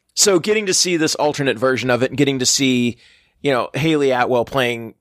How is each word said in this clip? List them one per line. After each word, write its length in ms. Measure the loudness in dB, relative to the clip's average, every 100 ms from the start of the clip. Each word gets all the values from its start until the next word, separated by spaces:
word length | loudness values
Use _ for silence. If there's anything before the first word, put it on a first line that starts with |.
| _ 0
So 220 | 2 2
getting 260 | 2 -2 0
to 80 |
see 240 | 0 0 0
this 180 | -2 0
alternate 420 | -2 0 -2 0
version 320 | 0 0 0
of 140 | 0
it 80 | 0
and 60 | 0
getting 220 | 0 2
to 60 | 0
see, 520 | 0 2 2 0 -4 -16 _ _ _
you 100 | -2
know, 180 | -2 -2
Haley 380 | -2 0 2 2
Atwell 320 | 0 0 0
playing 520 | 0 -2 -2 -2 -10 -8